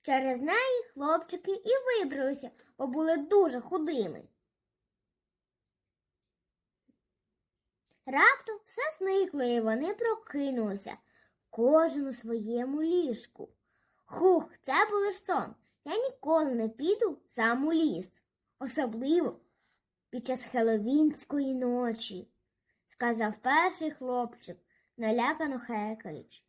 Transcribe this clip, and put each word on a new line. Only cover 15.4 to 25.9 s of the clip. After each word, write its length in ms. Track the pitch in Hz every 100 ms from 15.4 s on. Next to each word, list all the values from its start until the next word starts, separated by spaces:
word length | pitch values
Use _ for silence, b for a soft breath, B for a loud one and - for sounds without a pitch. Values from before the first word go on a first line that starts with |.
| 135 - _ _
Я 120 | 285 392
ніколи 580 | 523 - 285 320 294
не 140 | 240 220
піду 500 | 226 311 415 427 285 _
сам 380 | - 226 247 294
у 60 |
ліс, 360 | 320 311 175 190 _ _ _ _ _
особливо 840 | 269 - 247 226 269 339 269 - _ _ _ _ _ _ _
під 160 | 247 247
час 180 | 254
хеллоуінської 1120 | - 254 226 220 214 294 311 294 - 294 269
ночі», 720 | 254 247 247 240 220 - 185 - _ _ _ _ _ _
сказав 480 | - 240 226 214 214
перший 480 | 254 294 359 359 311
хлопчик, 680 | 294 247 247 233 - - 175 _ _ _ -
налякано 640 | 220 233 247 311 302 254
хекаючи. 840 | 247 220 214